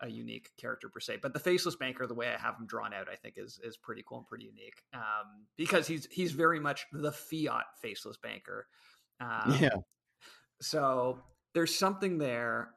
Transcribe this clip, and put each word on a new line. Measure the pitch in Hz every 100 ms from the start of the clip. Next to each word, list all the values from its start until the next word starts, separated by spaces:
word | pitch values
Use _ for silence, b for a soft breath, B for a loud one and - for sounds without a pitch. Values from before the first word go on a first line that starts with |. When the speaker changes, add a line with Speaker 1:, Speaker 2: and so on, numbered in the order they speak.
Speaker 1:
a | 123
unique | 113 117 113 - -
character | 120 117 -
per | 110
se, | - 107
but | 135
the | 131
faceless | 180 180 175 -
banker, | 131 127 123
the |
way | 117 120
I | 110
have | 113 113
him | 110
drawn | 113 107
out, | 101 92
I | 95
think | 110 -
is, | 101 -
is | 117 110
pretty | - 107 -
cool | 120
and | 110
pretty | 127 110
unique, | 107 107 - _
um, | 127 110 107 104 104 - -
because | 160 180 156
he's, | 160 -
he's | - 175
very | 143 165 160
much | 147 139 -
the | 147 147
fiat | 147 - 160 151 117 - -
faceless | 117 101 107 107
banker. | 113 104 95 104 - b b b b -
Um, | 123 113 110 139 143
Speaker 2:
Yeah. | 101 - _ _ b b b b -
Speaker 1:
so | 123 156 135 127 127 127 - _ _
there's | 170 165
something | - 196 196 196 170
there, | 139 120 120 113 -